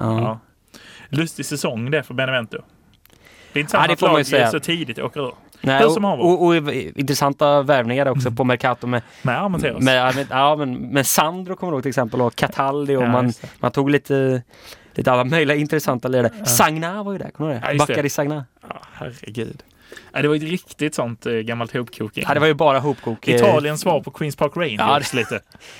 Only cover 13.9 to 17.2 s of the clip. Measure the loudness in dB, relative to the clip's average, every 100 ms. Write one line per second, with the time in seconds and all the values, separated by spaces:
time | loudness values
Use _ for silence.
13.9 | 2 2 0 0 0 -4 -20 -20 -20 _
14.9 | -4 2 2 2 2 2 0 0 -2 -2
15.9 | -2 0 2 0 -2 0 4 4 2 -6
16.9 | -6 -8 -8